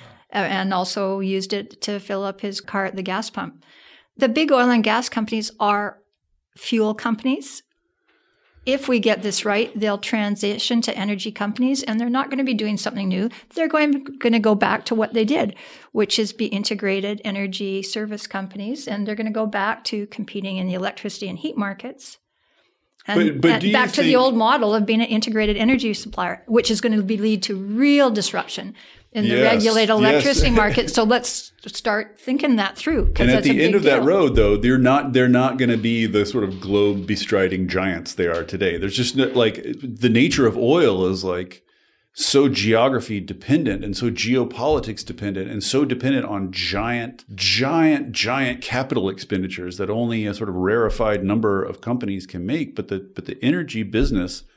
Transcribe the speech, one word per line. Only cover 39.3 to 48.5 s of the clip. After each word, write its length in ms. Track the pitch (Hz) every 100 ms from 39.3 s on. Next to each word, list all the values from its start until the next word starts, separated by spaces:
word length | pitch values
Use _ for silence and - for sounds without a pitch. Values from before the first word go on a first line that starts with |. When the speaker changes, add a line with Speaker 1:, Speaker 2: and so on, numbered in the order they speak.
| 123 110 - 117 -
Speaker 2:
the 260 | 135 104 120
nature 380 | 113 143 135 117
of 100 | 104
oil 500 | 117 165 139 92 92
is, 160 | 95
like, 400 | 92 90 92 - _ _ _ _ _ -
so 320 | - 139 139
geography 720 | 98 107 110 131 127 - 104
dependent 640 | - 95 - 151 135 95
and 120 | 104 95
so 120 | 120
geopolitics 960 | - 113 127 120 - 135 147 113 98
dependent 460 | - - 101 95 95
and 140 | 104
so 200 | - 135
dependent 400 | 139 123 127 135
on 280 | 113 101 95
giant, 720 | 92 87 98 117 120 117 - -
giant, 760 | 98 92 104 135 165 160 143 139
giant 480 | 104 107 131 127